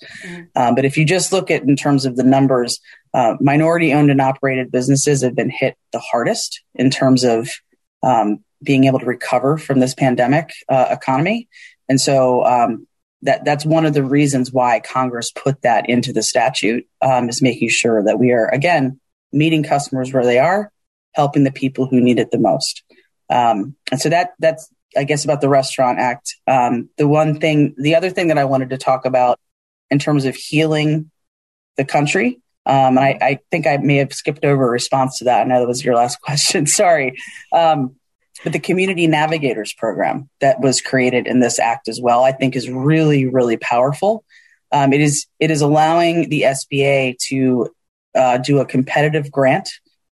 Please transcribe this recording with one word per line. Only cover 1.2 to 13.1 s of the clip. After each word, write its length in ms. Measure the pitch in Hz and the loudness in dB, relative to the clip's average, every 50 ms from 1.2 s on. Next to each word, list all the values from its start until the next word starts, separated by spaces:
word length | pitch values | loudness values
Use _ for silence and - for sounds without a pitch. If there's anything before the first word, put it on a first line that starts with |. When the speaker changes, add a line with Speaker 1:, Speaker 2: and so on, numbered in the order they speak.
| 170 - 190 | 0 0 -2
Speaker 2:
look 180 | 185 180 - | -2 -2 -2
at, 120 | 160 - - | -4 -2 0
in 120 | 135 143 | 0 0
terms 300 | - - 147 143 131 131 | 0 2 0 0 0 0
of 100 | 131 120 | -2 -2
the 80 | 127 123 | 0 2
numbers, 560 | 131 135 135 139 131 131 123 120 120 - - _ - - _ _ _ - | 2 4 4 2 2 2 0 0 -2 -6 -10 _ -20 -20 _ _ _ -2
uh, 220 | 131 120 110 110 - | 0 0 0 0 0
minority 520 | 135 139 139 151 160 165 170 170 165 147 135 | 0 2 2 2 2 2 2 2 2 2 2
owned 160 | 151 147 143 | 2 4 4
and 120 | 135 135 | 4 2
operated 500 | 135 131 135 - - 135 131 131 127 - | 2 0 -2 -2 -2 -2 -2 -2 -4 -2
businesses 520 | - 127 127 131 139 139 - 151 143 131 127 | -2 -2 0 2 0 2 2 0 0 0 0
have 120 | 123 127 | -2 -2
been 140 | 123 123 127 | -2 -4 -4
hit 260 | - - 131 127 - _ _ _ | -2 -2 -2 -4 -4 _ _ _
the 80 | - 113 | -10 -10
hardest 640 | - - - 120 120 180 226 - - - - - - _ - | -6 -4 -4 -2 0 -2 -2 -4 -6 -10 -12 -16 -18 _ -6
in 140 | - 123 135 | -2 0 0
terms 360 | 135 - 135 131 131 123 127 | 0 2 2 2 2 2 2
of, 240 | 120 113 113 117 - - - _ _ _ _ _ _ _ _ | 2 0 0 -2 -6 -10 -14 _ _ _ _ _ _ _ _
um, 420 | - 131 123 113 104 104 104 - _ _ _ _ 143 | -2 0 2 2 0 0 -2 -4 _ _ _ _ -2
being 220 | 139 139 131 135 | 0 2 4 4
able 140 | 135 131 127 | 4 2 0
to 60 | 117 | -2
recover 520 | 123 117 - - - 131 123 127 139 156 | -4 -6 -6 -4 -2 -2 0 0 0 -2
from 220 | 156 156 - 135 131 | -2 -2 -2 0 0
this 140 | 127 131 - | 0 0 0
pandemic, 580 | - 143 131 123 120 120 123 143 160 160 - - - - - | -2 0 0 2 2 0 2 0 0 -2 -4 -12 -16 -6 -2
uh, 180 | 135 131 123 - | 0 2 2 0
economy. 580 | 127 135 - 135 131 135 160 190 226 233 233 - _ - - - _ _ _ - | -2 -4 -2 -2 -2 0 0 -2 -2 -4 -8 -12 _ -20 -20 -20 _ _ _ -2
And 100 | 139 131 | 0 0
so, 460 | - 156 139 135 131 127 123 123 - | 2 2 2 2 4 4 2 2 2
um, 420 | 117 123 120 117 - 113 - - - _ _ _ _ | 2 2 2 2 0 -2 -6 -12 -20 _ _ _ _